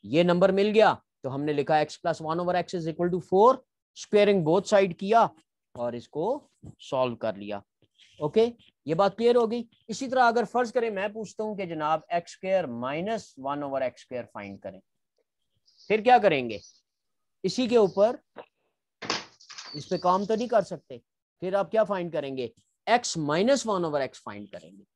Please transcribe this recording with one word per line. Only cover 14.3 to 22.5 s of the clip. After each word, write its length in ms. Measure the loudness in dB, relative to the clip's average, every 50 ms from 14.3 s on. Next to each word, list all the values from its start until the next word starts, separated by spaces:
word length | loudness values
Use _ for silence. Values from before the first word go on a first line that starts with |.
| _
find 240 | -14 -12 -12 -14 -12
करें, 200 | _ -14 -16 -16 _ _ _ _ _ _ _ _ _ _ _ _ _ _ _ _ _ _ _ _ -2 0
फिर 120 | 0 2
क्या 160 | 6 6 6 8
करेंगे? 420 | 8 4 4 2 0 -4 -6 -8 -12 -16 _ _ _ _ _ _ _ _ _ _ _ _ _ _ -6
इसी 220 | -4 -2 -2 -2 2
के 80 | 4
ऊपर 420 | 4 4 4 4 2 2 2 2 -4 _ _ _ -20 -20 _ _ _ _ _ _ _ _ _ _ _ -8 -6 -6 -6 -6 -12 _ _ -20 _ -20 -18 -18 -14 -14
इस 100 | -14 -8
पे 120 | -6 -6 -2
काम 280 | 2 2 2 2 0
तो 100 | -2 -2
नहीं 120 | -4 -2 0
कर 140 | 2 0 0
सकते, 360 | 0 -8 -14 _ _ -20 -20 _ _ _ _ _ _ _ _
फिर 120 | -8 -2 -2
आप 140 | -2 -2 0
क्या 140 | 0 0 0
find 280 | 0 -2 -4 -4 -4
करेंगे? 400 | -6 -6 -6 -6 -6 -6 -8 -8